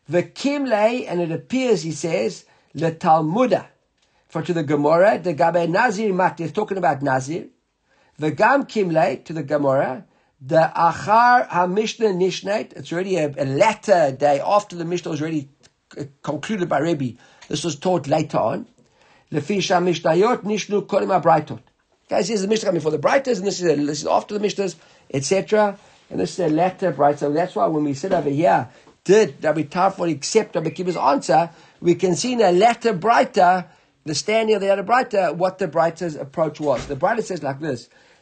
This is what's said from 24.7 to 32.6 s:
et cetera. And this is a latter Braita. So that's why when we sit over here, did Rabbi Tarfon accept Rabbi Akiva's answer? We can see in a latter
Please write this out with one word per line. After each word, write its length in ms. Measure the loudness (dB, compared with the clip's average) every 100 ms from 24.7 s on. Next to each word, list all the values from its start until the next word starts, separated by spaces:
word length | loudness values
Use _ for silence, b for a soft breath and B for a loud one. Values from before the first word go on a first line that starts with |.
| -6 b b b
et 140 | -6 0
cetera. 520 | 0 2 2 2 0 b b b
And 100 | -4
this 200 | -4 -2
is 0 |
a 100 | -2
latter 440 | 2 0 0 -4
Braita. 240 | 2 2 2
So 160 | -2
that's 220 | -2 -2 -2
why 100 | 0
when 180 | 0
we 120 | -2 -4
sit 180 | -2
over 160 | 0 0
here, 400 | 0 2 2 0 b b _
did 400 | 2 4 4 0
Rabbi 200 | -2 -2
Tarfon 480 | -2 0 0 0 -4
accept 440 | -4 0 0 0 -4
Rabbi 140 | -6
Akiva's 260 | -6 -6 -2
answer? 540 | 0 0 2 2 2 b b b
We 140 | 0 2
can 200 | 2 0
see 180 | -2
in 80 | 2
a 100 | 2
latter 420 | 4